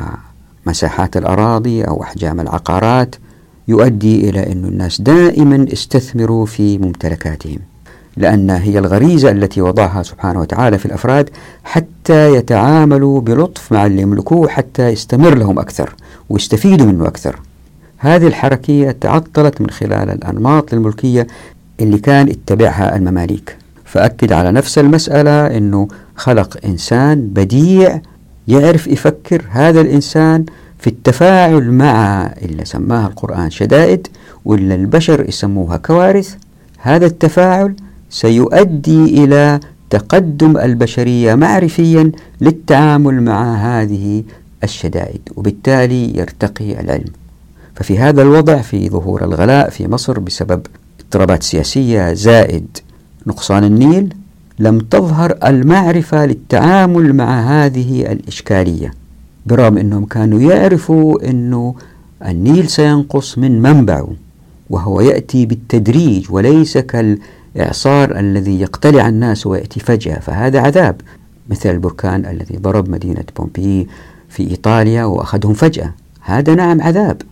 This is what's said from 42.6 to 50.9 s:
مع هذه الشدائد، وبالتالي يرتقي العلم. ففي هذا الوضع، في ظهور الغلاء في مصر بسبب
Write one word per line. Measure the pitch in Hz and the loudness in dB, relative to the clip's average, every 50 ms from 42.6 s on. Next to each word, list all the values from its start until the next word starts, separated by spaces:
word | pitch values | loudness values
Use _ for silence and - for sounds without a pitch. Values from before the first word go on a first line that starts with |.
| - - 147 135 147 151 147 143 147 139 135 127 117 | 0 0 2 4 4 4 4 2 2 2 2 0 0
مع | 117 104 101 117 123 117 | 0 0 -2 -2 -2 -2
هذه | 104 104 117 123 113 110 104 104 98 98 101 104 107 110 110 - - _ _ - - - | -2 -2 -2 -2 -2 -2 -4 -4 -4 -4 -4 -4 -4 -6 -8 -16 -20 _ _ -14 -8 -8
الشدائد، | 104 - - - 82 82 87 87 85 - - - - - | -8 -8 -6 -8 -6 -6 -6 -8 -8 -12 -14 -16 -16 -10
وبالتالي | - 95 101 101 - - 131 135 131 127 123 123 127 120 117 - | -6 -6 -6 -4 -4 -2 0 0 2 0 0 0 -2 -4 -4 -4
يرتقي | 85 87 85 - - 107 104 - - 110 104 - - | -6 -6 -8 -8 -6 -6 -6 -6 -6 -8 -8 -8 -8
العلم. | - - 67 - - - - - - - - _ _ - - _ - - - | -6 -6 -6 -6 -6 -10 -14 -18 -20 -20 -20 _ _ -20 -20 _ -20 -18 -12
ففي | - 98 - 98 | -10 -4 -2 0
هذا | 101 127 147 143 139 | 2 2 2 4 4
الوضع، | 135 143 143 160 151 156 156 139 | 4 6 6 4 4 2 2 0
في | 113 - - 98 95 92 | -2 -4 -6 -4 -4 -4
ظهور | 98 90 87 95 95 95 92 | -4 -4 -4 -4 -4 -4 -4
الغلاء | 90 87 80 90 117 135 143 135 - | -4 -2 0 0 2 2 2 0 -2
في | - - 92 | -4 -6 -6
مصر | 90 117 120 - - 127 107 | -4 -4 -4 -4 -4 -6 -6
بسبب | 90 90 92 - 87 - 90 87 - - - - _ _ | -6 -8 -6 -6 -4 -4 -4 -4 -6 -10 -18 -20 _ _